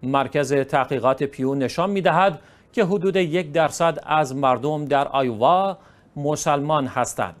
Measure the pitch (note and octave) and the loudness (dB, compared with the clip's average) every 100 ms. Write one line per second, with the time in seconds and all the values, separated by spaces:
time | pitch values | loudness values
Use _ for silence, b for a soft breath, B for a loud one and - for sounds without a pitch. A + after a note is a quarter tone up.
0 | C3 C#3 B2 D3 C3 C#3 C3+ C#3+ B2+ C3+ | -2 -2 0 -2 0 0 0 0 0 0
1 | B2 C3 C#3 - C3 C#3 B2 - F#3 G3 | 0 0 -2 -4 -2 -2 -2 -2 -2 0
2 | F3+ D#3+ G3 D#3 b b b - F#3 G3+ | 2 2 2 0 b b b -2 0 0
3 | F#3+ F#3+ E3+ E3+ D#3 D#3 D3+ - E3 D#3+ | 0 0 0 -2 -2 0 0 2 0 0
4 | - D#3 C3+ C3+ C3+ B2 C#3+ D3+ D3 C#3 | 0 0 0 0 2 2 0 -4 0 0
5 | C#3 C3+ C3 G#2+ C3 F3+ G3 F#3+ b b | 0 0 -2 2 4 4 2 -4 b b
6 | b D3 C#3+ D3+ D#3+ C#3+ D3 D3+ C3 B2+ | b -6 -4 -2 0 0 0 0 0 -2
7 | A#2 - F#2+ - | -2 -2 -6 -8